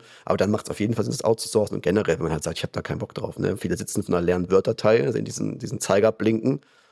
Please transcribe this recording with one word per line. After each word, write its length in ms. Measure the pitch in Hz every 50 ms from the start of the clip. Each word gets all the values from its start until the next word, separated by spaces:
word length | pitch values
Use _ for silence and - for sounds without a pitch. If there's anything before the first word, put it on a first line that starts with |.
| - - - - -
aber 100 | - 92
dann 140 | 85 95 101
macht's 180 | 104 107 - -
auf 100 | - -
jeden 140 | 104 117
Fall 140 | 117 113 101
Sinn, 60 | 117
das 120 | 117 - -
outzusourcen 520 | 110 113 - - - - 110 104 - 98
und 60 | 98
generell, 360 | - 85 95 107 95 85 82 71
wenn 60 | 82
man 80 | 78
halt 120 | 78 76 -
sagt, 140 | 82 80 -
„Ich 40 |
hab 100 | - -
da 100 | - -
keinen 160 | - - - -
Bock 160 | - - -
drauf“, 240 | - - - - -
ne? 180 | 98 95 95
Viele 220 | - - 90 90 -
sitzen 240 | 101 - - 104
von 120 | - - 98
einer 80 | 87
leeren 280 | 87 85 90 90 90 90
Wörterdatei, 600 | 92 95 - - - - - 107 113 120 139 69
sehen 140 | - 107 104
diesen, 340 | - - - 107 104 - -
diesen 220 | - - - -
Zeiger 320 | - - 95 104 104 110
blinken 480 | - - 101 110 113 110 110 131 139 147 _ _ _ _ _ _